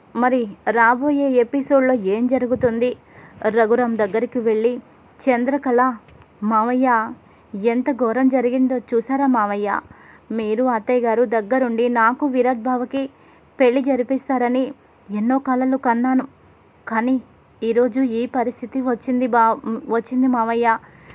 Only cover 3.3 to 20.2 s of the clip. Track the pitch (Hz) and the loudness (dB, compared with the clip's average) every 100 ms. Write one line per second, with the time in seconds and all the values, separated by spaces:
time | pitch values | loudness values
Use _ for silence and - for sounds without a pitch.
3.3 | - 214 214 214 240 240 226 208 220 240 | -6 -2 2 2 2 0 -2 -2 -2 -4
4.3 | 254 226 220 226 240 - - - - 269 | -2 -2 0 0 -2 -10 -20 -20 -6 -2
5.3 | 240 247 277 277 240 254 226 - - - | 0 0 -2 0 2 2 -2 -12 -20 -20
6.3 | _ 208 220 233 254 262 233 226 247 _ | _ -2 0 0 0 2 0 -2 -8 _
7.3 | _ _ 196 220 233 254 233 233 233 262 | _ _ -6 -2 -2 -2 -2 -2 2 2
8.3 | 262 240 262 254 247 - 233 233 269 277 | 2 0 0 0 -2 -2 -2 -2 0 2
9.3 | 240 208 202 202 - - - - - - | 2 0 -2 -4 -4 -8 -18 -20 -20 -10
10.3 | 220 214 220 254 226 208 254 233 220 240 | -6 -4 -2 0 -2 0 0 2 2 0
11.3 | 226 202 262 240 226 247 240 226 262 294 | 0 0 0 0 0 0 2 2 2 0
12.3 | 254 247 247 233 254 247 269 269 - _ | 0 0 -2 -2 -4 -4 -6 -8 -10 _
13.3 | _ _ - 247 262 262 262 247 269 - | _ _ 2 2 4 0 0 -2 -4 -2
14.3 | 254 240 254 254 - _ _ - 208 226 | -2 0 0 -2 -8 _ _ -10 -4 0
15.3 | 262 269 254 262 262 262 233 254 262 - | 0 0 0 0 0 0 0 0 0 -2
16.3 | _ - _ _ _ - 226 240 262 - | _ -20 _ _ _ -6 -2 0 -2 -4
17.3 | _ _ _ 226 226 247 254 262 226 247 | _ _ _ -2 2 2 2 -2 -2 -4
18.3 | 262 233 247 247 269 254 240 - 247 254 | -2 -4 -6 -8 -6 -4 -4 -2 -2 2
19.3 | 233 226 220 - 226 - 226 220 254 | 2 2 0 -4 -8 -4 -4 -2 0